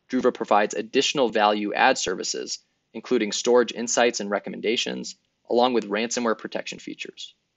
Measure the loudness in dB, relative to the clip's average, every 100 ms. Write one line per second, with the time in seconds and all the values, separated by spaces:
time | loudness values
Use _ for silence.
0 | _ 0 2 0 2 2 2 -2 -2 0
1 | 2 2 2 4 4 4 0 2 4 4
2 | 0 -4 -4 -6 -6 -10 _ _ _ -12
3 | -2 0 0 -2 2 4 4 -2 -4 2
4 | 2 0 -2 -4 -4 -6 -2 -2 -2 -6
5 | -10 -14 _ _ -2 2 4 2 0 -2
6 | -2 -2 -2 -2 -4 -8 -8 -12 -12 -14
7 | -14 -16 -20 _ _